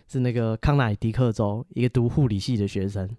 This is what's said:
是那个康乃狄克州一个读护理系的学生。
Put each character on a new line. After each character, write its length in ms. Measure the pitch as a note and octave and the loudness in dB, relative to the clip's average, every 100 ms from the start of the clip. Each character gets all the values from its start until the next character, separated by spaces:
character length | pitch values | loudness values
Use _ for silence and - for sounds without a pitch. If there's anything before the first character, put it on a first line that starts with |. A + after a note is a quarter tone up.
| _ | _
是 100 | C3+ | -2
那 120 | B2 | 0
个 240 | A#2+ A2+ A2 | 0 -2 0
康 200 | - C#3+ | 2 2
乃 180 | A#2 | 2
狄 180 | G#2 A2+ | 0 -2
克 180 | A2 B2 | 2 2
州 340 | G#2+ G#2 G#2+ - | 2 -2 -2 -6
一 140 | A2+ | -2
个 60 | A#2+ | 0
读 200 | B2+ A#2 | 2 2
护 180 | D#3 B2+ | 2 2
理 120 | G2+ | 0
系 180 | A2+ A#2 | 0 0
的 100 | G2 | 0
学 220 | G2+ G2 | -2 -4
生。 200 | G2 F#2 | -4 -8